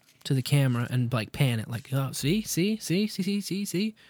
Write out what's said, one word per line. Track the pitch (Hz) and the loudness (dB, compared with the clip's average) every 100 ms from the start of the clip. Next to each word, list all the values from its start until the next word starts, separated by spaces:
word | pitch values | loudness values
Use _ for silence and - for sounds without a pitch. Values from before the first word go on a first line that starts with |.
| _ _ | _ _
to | - | 0
the | 135 | 0
camera | - 143 135 120 120 | 4 4 4 2 0
and, | 127 120 | 0 2
like, | 123 104 | 0 -2
pan | - 135 113 | 2 2 2
it, | 107 | -2
like, | 120 - | -8 -4
"Oh, | 135 131 | -2 -2
see, | - 135 208 | -2 0 0
see, | - - 202 220 | 0 0 0 0
see, | - 175 214 | 0 0 0
see, | - | -2
see, | 185 202 | -2 -2
see, | - 185 | -2 -4
see," | 202 175 220 - | -2 -2 -2 -6